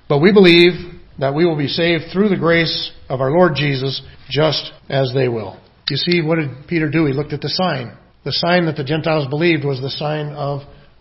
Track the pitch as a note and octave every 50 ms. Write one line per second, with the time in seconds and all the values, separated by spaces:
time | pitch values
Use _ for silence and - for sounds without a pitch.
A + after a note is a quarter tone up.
0 | _ - D3 C#3+ D#3 G#3 G3 G#3 F#3+ F3 E3+ E3+ F3 F3+ E3+ - - - - -
1 | - - - - C3+ C3+ C#3 D3+ F3 E3+ D#3+ D3 C#3+ C3 - F3 E3 E3+ E3+ D#3
2 | C#3+ - - F#3 G#3 G#3+ F3+ C#3+ D3 E3 E3+ E3 E3 D#3 - - - - - -
3 | - - C#3+ B2 C3 C3 D3+ F3 F3+ E3+ D3 C3 D3 C#3+ C#3 B2+ C3+ C3+ C3+ -
4 | - - - - - - B2+ C#3 D#3 D#3 C3+ - - - - - - - - C3+
5 | C3+ B2 B2 C3+ C3 B2 A#2 A2+ G2 - - - - _ _ _ - - D3 C3+
6 | - F3 F3 E3+ D3+ D#3 E3+ D#3+ D3+ C3 A#2+ - - - F3+ D#3+ D#3 D3 C3 E3
7 | D#3+ C#3 C3 D3 C#3+ - D3+ C#3+ - C#3+ - - F#3 F3 D3+ B2+ A#2+ A2 - -
8 | _ _ _ _ - D3 - - F3 E3+ F3+ F3+ F3 D#3+ C#3+ - C#3 B2+ D#3 D#3
9 | D3+ E3 D#3 D#3 C#3+ B2+ D3 D3 E3+ F3 D#3+ D3 C3+ C#3+ C#3 B2 C3 C3+ - -
10 | D#3 D3+ D3+ D3+ D3+ D3 D3 D3 C#3+ C#3 C#3+ C#3 - - - - - - _ -